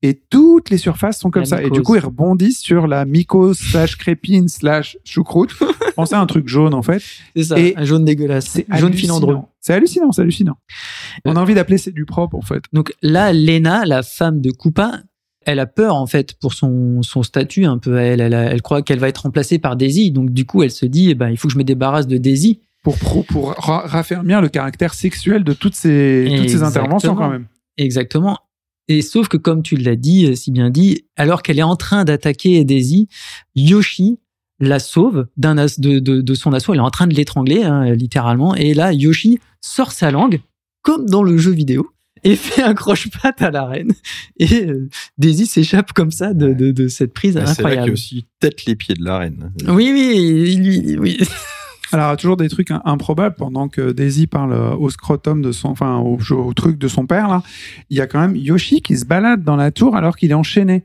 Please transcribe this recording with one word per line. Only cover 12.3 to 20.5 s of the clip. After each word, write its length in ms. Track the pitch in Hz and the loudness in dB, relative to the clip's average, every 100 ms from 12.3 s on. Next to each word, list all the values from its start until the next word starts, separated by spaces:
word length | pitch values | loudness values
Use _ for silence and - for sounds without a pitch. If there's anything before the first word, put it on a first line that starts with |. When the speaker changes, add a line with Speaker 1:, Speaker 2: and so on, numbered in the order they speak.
| 143 | -4
Speaker 1:
en 60 | |
fait. 220 | 113 - - | -6 -8 -4
Speaker 2:
Donc 220 | 156 151 - | -2 -2 -2
là, 280 | 156 160 208 | 0 2 4
Lena, 540 | 170 156 165 160 190 202 | 4 4 4 2 2 2
la 160 | 131 | 0
femme 400 | 123 - 165 156 | -2 -2 -2 0
de 80 | 131 | -2
Koopa, 520 | 127 165 160 214 - - _ _ _ - | -2 -2 0 -2 -4 -16 _ _ _ -4
elle 140 | 143 | -2
a 80 | 131 | -2
peur, 260 | - 220 | 0 0
en 140 | 151 131 | 2 0
fait, 260 | 147 135 - | -2 -2 -6
pour 140 | 139 - | -8 -4
son, 480 | 135 123 123 123 | -2 0 0 -2
son 180 | 117 - | -2 -2
statut 440 | 117 - 135 - 185 | -2 -2 -4 0 0
un 120 | 123 | 0
peu 200 | 127 123 | -2 0
à 20 | |
elle. 200 | 120 123 | 2 2
Elle 120 | 117 | 0
a, 80 | 117 117 | 0 0
elle 180 | 123 | -2
croit 180 | - 147 | -2 -2
qu'elle 160 | 143 131 | 0 0
va 100 | 131 | 0
être 120 | 135 | -2
remplacée 400 | 143 143 139 165 | -4 -4 0 -2
par 160 | 151 123 | -2 -2
Daisy. 340 | 135 151 214 | 0 2 2
Donc 220 | 135 131 | 2 0
du 140 | 127 | -2
coup, 160 | 131 | 0